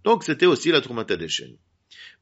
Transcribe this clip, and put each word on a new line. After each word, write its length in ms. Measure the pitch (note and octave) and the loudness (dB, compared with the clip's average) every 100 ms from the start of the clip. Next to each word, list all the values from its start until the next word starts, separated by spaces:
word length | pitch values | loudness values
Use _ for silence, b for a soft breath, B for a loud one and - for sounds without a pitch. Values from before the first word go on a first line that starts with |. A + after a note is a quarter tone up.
Donc 200 | G#3 A#3 | 0 0
c'était 220 | - D3+ F3+ | 0 2 2
aussi 240 | C#3+ D#3+ | 4 2
la 100 | D#3 | 0
trumat 240 | B2 A#2 G#2+ | 0 -6 -4
hadeshen. 460 | F2 E2 - B1+ A1+ _ _ _ B B B | -4 -4 -8 -10 -20 _ _ _ B B B